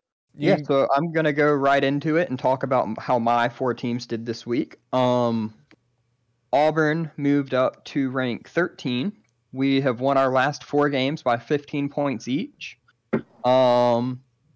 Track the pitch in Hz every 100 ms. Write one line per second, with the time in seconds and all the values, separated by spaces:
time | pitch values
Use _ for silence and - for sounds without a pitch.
0 | _ _ _ - 147 196 143 139 131 139
1 | 165 160 151 147 147 147 139 139 135 143
2 | 160 156 180 127 127 131 131 127 101 107
3 | - 127 117 120 120 - 131 117 120 120
4 | - 113 117 113 - 120 - - - 131
5 | 127 123 120 113 110 - _ _ _ _
6 | _ _ _ _ - 131 156 156 156 160
7 | 160 - 143 143 135 127 131 - - 147
8 | 135 131 127 113 - - 175 - 139 123
9 | 170 - _ _ _ 131 139 135 139 120
10 | 135 135 135 131 135 143 - 143 147 139
11 | 135 156 - 120 - 147 147 147 143 143
12 | 143 117 - 135 269 - - - _ _
13 | - - - _ 123 131 127 123 123 117
14 | 123 127 _ _ _